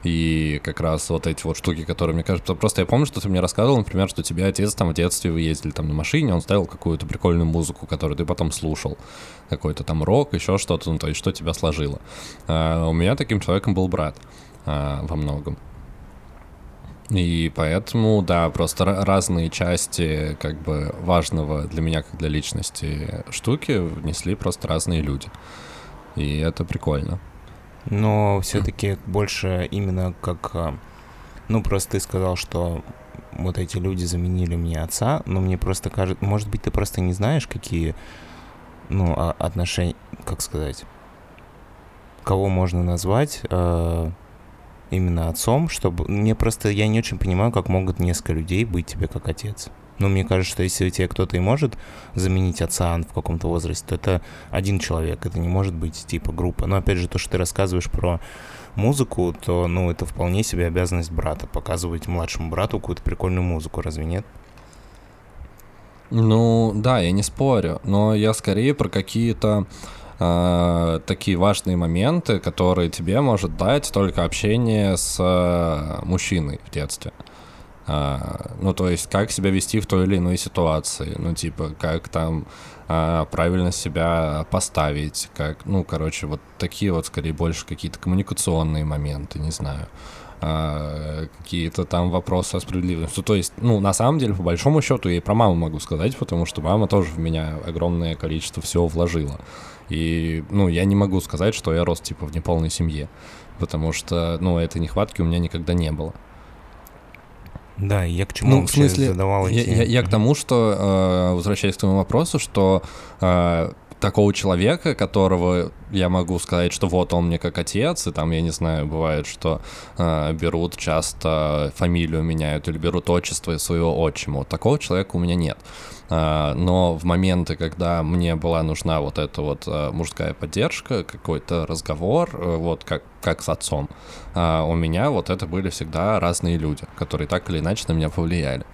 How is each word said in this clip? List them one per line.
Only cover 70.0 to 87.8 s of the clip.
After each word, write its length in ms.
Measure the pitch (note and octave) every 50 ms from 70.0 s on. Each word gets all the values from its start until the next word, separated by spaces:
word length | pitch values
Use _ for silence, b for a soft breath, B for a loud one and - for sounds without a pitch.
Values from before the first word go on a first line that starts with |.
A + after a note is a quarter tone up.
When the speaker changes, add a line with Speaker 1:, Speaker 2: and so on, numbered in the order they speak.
| B B B -
Speaker 1:
а, 800 | F2+ F2 E2+ F2 F2 F2+ F2 F2 F2 F2 E2+ E2+ E2+ E2 E2 D#2+
такие 360 | - - F#2+ - - - F#2
важные 400 | E2+ F#2 G#2 G2+ - - F#2+ F2+
моменты, 640 | F2 E2+ E2 E2 F2 G2+ C3+ E3 F3+ - - A2 F2
которые 500 | - - - - F2+ F2+ F2+ F2+ F2 E2
тебе 320 | - - E2+ F2 G2 B2
может 360 | C#3+ C3 A2+ F#2+ G2 E2+ D2+
дать 340 | - E2+ G#2 C3+ D3 C#3+ -
только 320 | - G2+ G2 F#2 - - E2+
общение 720 | E2 - - - G#2 G#2+ A#2+ B2 A2+ A2 G#2+ G2+ G2 F#2
с, 200 | F2 - - - -
а, 800 | F#2 F2+ F#2 F2+ F2+ F2 F2 F2 E2+ E2 D#2 D2 D2+ D2+ D2 - -
мужчиной 560 | - F2+ F#2 - - G2 F2 D2+ C#2 - - -
в 40 | -
детстве. 420 | - D2 C#2+ C#2+ - - - - - - B B B B B B B B B B B - -
А, 640 | - D2 D2 D2 C#2 C#2 C2+ C2 B1+ - - - - - -
ну, 120 | F#2 F#2+ F2+
то 140 | - F#2 F2+
есть, 200 | F2 E2+ - -
как 200 | - G2 G#2 A2+
себя 200 | - - F#2+ G2
вести 300 | F#2+ F#2+ - - - A2
в 60 | G2
той 180 | - G2 F#2 F#2
или 120 | F#2 G2
иной 220 | F#2 F2 F2 F#2 F2+
ситуации, 760 | - - - - F2 D#2+ D#2 D#2 D2+ - - - - D#2 D2+ D#2
ну, 160 | D#2+ E2+ E2
типа, 360 | - - E2 - - E2 D2+ D2+ -
как 300 | - E2 D#2+ E2 - -
там, 380 | - F2 D#2+ D#2+ D#2+ D#2 C#2+ B B B B B B B B -
а, 380 | E2 D#2+ D#2+ D#2+ E2+ D#2+ D#2
правильно 440 | - - - E2 F2 F2+ F#2 F2+ F2
себя 720 | F2 - - F2 C#2+ E2+ E2 E2+ E2+ E2 D#2+ D2+ D2 D2+ D#2 -
поставить, 800 | - F#2 - - - D#2+ D#2 D2+ D2 D2 D2+ D2+ - - - - -
как, 300 | - D2 D2+ D2+ - -
ну, 180 | - G2 F#2+ E2+
короче, 420 | - - D#2 D#2 D#2+ - - -
вот 140 | D2 D2+ D2 - - - -
такие 340 | F2+ F2 - - G#2 G2
вот, 140 | F2 E2 D2+
скорее, 260 | - - D2+ C#2+ D#2+ D#2
больше 320 | C#2+ E2+ E2 E2 - -
какие-то 320 | - E2 -